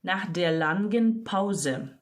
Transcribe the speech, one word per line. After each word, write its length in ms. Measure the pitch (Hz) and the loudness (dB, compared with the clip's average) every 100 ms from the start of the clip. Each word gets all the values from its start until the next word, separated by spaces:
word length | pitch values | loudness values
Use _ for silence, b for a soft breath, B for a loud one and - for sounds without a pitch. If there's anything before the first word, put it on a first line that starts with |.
Nach 300 | 180 190 202 | -2 -4 -2
der 200 | 165 170 | 0 2
langen 720 | 160 156 175 208 233 226 226 | 2 2 0 0 2 2 2
Pause. 640 | - 190 202 196 147 131 139 - | -2 -2 0 0 -2 -4 -8 -14